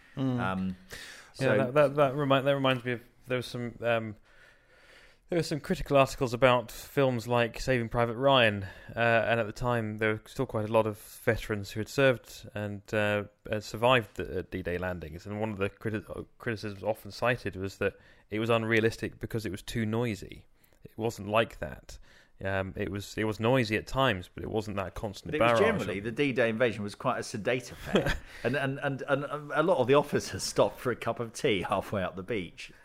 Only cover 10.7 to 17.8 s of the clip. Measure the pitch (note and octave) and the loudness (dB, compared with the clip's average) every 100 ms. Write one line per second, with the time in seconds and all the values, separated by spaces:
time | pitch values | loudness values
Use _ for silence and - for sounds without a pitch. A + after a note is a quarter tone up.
10.7 | A2+ G#2+ G#2 - - - G#2+ - G#2 G2 | 4 4 -2 -12 -2 0 0 0 -4 -4
11.7 | A2 G#2 - C3+ A#2 - - G#2 G#2 G#2 | -6 -2 4 4 4 -4 -18 -12 -8 -6
12.7 | G2+ - G#2+ G#2 G#2 G#2 _ - G#2+ - | -8 -4 0 2 0 -2 _ -6 -6 -6
13.7 | G#2+ A#2+ B2+ G#2 - - F#2 - F#2 F2 | 0 4 4 0 -6 -6 -6 -6 -6 -4
14.7 | F2 F2+ F2+ D#2 E2 G2+ G#2 A2 F#2+ G2+ | -4 -4 -6 -10 -12 -10 -6 -4 -2 -4
15.7 | - A2 G#2+ - G2 - _ A#2+ G#2+ G#2+ | -2 -4 -4 -6 -10 -12 _ -6 -6 -8
16.7 | G2 G2 A2 G2+ - A#2+ B2 G2+ F#2 G2 | -4 -4 -4 -8 -2 0 0 -4 -6 -6
17.7 | - | -2